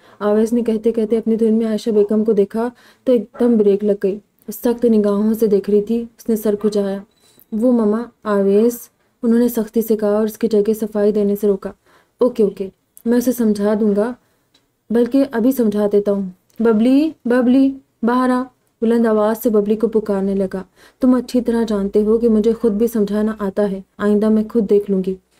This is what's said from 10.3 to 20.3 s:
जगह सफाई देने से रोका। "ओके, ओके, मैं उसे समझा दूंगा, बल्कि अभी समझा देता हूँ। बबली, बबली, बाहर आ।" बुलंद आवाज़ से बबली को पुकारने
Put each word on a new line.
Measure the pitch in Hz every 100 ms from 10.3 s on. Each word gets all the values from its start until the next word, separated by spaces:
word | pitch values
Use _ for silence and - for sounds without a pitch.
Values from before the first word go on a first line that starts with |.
| 214 220
जगह | 214 208
सफाई | 214 214 214 202
देने | 208 202 202
से | 208
रोका। | 196 - - _ _ _ -
"ओके, | 247 240
ओके, | 196 190 190 _ _ - 233
मैं | 247
उसे | 247
समझा | 240 220 196 202
दूंगा, | 214 220 202 233 247 _ _ _ _ _ _ -
बल्कि | 220 240 269
अभी | 277 240 240
समझा | 262 220 208 208
देता | 202 202
हूँ। | 202 190 - _ -
बबली, | 226 214 240 269 320 - 233
बबली, | 247 247 262 269 269 _ -
बाहर | 226 247 254
आ।" | 254 262 _ _ -
बुलंद | 226 233 226
आवाज़ | 214 208 226
से | 254
बबली | 214 208 214
को | 226
पुकारने | 226 214 196 196